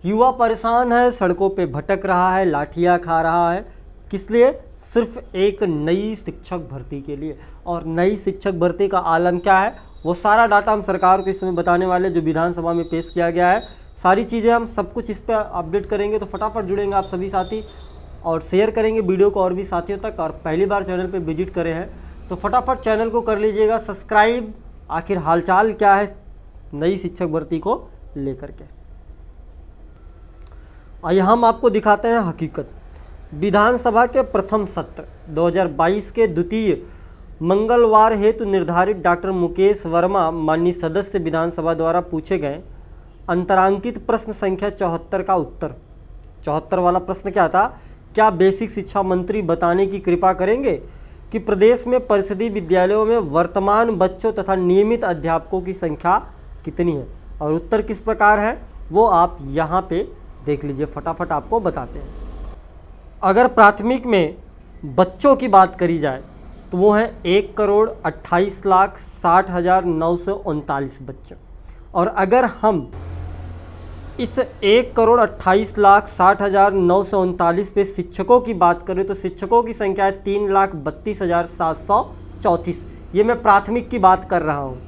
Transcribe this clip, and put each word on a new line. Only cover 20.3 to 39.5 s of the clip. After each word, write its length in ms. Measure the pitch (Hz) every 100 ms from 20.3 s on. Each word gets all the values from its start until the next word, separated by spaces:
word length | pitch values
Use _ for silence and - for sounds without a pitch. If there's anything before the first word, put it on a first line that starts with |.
| - 165
पहली 200 | 160 190
बार 180 | 202
चैनल 240 | 180 180 185
पे 120 | 185
विजिट 340 | 160 160 180
करे 200 | 180 165
हैं 160 | 165 202 - - - -
तो 60 | 180
फटाफट 440 | 208 247 247 254
चैनल 300 | 226 214 226
को 100 | 226
कर 160 | 233 208
लीजिएगा 400 | 214 208 214 226
सब्सक्राइब। 760 | 226 196 - 214 220 247 220 - - - -
आखिर 260 | 156 170 190
हालचाल 540 | 156 170 175 190 220
क्या 200 | 214 208
है 220 | 196 202 - - - - - -
नई 240 | 147 165 196
शिक्षक 300 | 185 170 175
भर्ती 320 | 160 156 165
को 140 | 185 254 - - - 147
लेकर 340 | 139 131 143
के, 120 | - 151 - - - - - - - - - - - - - - - - - - - - - - - 139
आइए 140 | 190
हम 260 | 185 233 233
आपको 240 | 226 247
दिखाते 380 | 208 208 208 226
हैं 120 | 233
हकीकत। 500 | 185 160 160 - 135 - - - - - -
विधानसभा 720 | 147 202 202 214 247 247 220 247
के 160 | 262
प्रथम 420 | - 208 196 214 196
सत्र 400 | - 147 - 151 - -
दो 180 | 151 170
हज़ार 200 | 180 175
बाईस 440 | 139 165 208 202
के 160 | - 220
द्वितीय 540 | 160 175 220 214 135 - - - - - -
मंगलवार 720 | 165 196 220 240 233 214 220
हेतु 320 | 214 208 226 208
निर्धारित 520 | 190 160 170 190 196
डॉक्टर 340 | 175 175 185
मुकेश 540 | 185 175